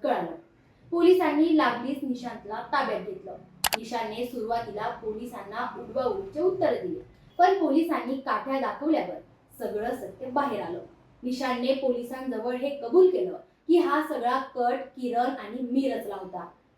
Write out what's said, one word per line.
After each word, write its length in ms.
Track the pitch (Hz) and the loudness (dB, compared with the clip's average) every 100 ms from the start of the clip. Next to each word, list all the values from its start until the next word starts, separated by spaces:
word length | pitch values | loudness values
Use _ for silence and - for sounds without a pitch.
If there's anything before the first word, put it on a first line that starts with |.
कळालं. 280 | 269 240 170 - - _ _ _ - | 0 0 -2 -10 -18 _ _ _ -4
पोलिसांनी 680 | 339 349 370 311 294 330 311 | 4 6 8 6 4 4 4
लागलीच 400 | 247 240 254 294 | 4 0 -4 -4
निशांतला 600 | 262 240 240 214 202 226 - | -4 -6 -8 -10 -10 -10 -2
ताब्यात 300 | 277 233 - | 0 0 -2
घेतलं. 340 | 185 - 185 - - - - - | -6 -10 -12 -16 -18 -4 -2 -2
निशांतने 480 | 226 233 220 220 | -4 -6 -4 -6
सुरुवातीला 640 | 247 240 214 233 226 208 240 | -6 -6 -2 -2 -4 -6 -6
पोलिसांना 920 | - 214 214 240 233 202 196 233 196 | -6 -8 -8 -8 -12 -10 -6 -6 -8
उडवाउडवीचे 600 | - 254 247 190 - 294 | -6 -2 0 -2 -6 0
उत्तर 320 | 370 359 302 214 | 0 2 0 0
दिले, 180 | 180 - - - - - | -2 -6 -10 -20 -4 4
पण 220 | 359 392 | 6 6
पोलिसांनी 580 | 302 311 330 285 247 269 | 4 4 2 0 -2 -4
काठ्या 420 | 262 - 269 269 | -2 -2 -2 -2
दाखवल्यावर 560 | 233 - 302 311 - - - _ _ - | -2 -2 0 2 0 -8 -14 _ _ -8
सगळं 360 | 208 208 233 | -4 -2 -2
सत्य 300 | 269 196 - | -4 -8 -10
बाहेर 360 | 254 277 254 202 | -4 -2 0 -2
आलं. 180 | 170 175 - - _ _ | -4 -6 -10 -20 _ _
निशांतने 500 | 254 254 262 240 254 | -6 -2 -2 0 2
पोलिसांजवळ 800 | 269 262 240 - 254 269 220 247 | 2 2 0 -4 -8 -6 -4 -4
हे 140 | 254 277 | -2 -4
कबूल 400 | 285 233 349 370 | -4 4 8 8
केलं 240 | - - - - _ - | 6 -2 -6 -14 _ 4
की 100 | 339 | 4
हा 240 | - 294 302 | 4 2 0
सगळा 300 | 269 240 269 | -2 0 0
कट 400 | - 247 240 269 - 262 | -2 0 0 0 -4 -6
किरण 240 | 247 233 | -2 0
आणि 420 | 254 - 208 254 240 | 0 -2 -6 -6 0
मी 200 | 269 269 | 2 2
रचला 240 | 220 202 | 0 -6
होता. 300 | 190 180 180 - - _ | -10 -10 -10 -12 -16 _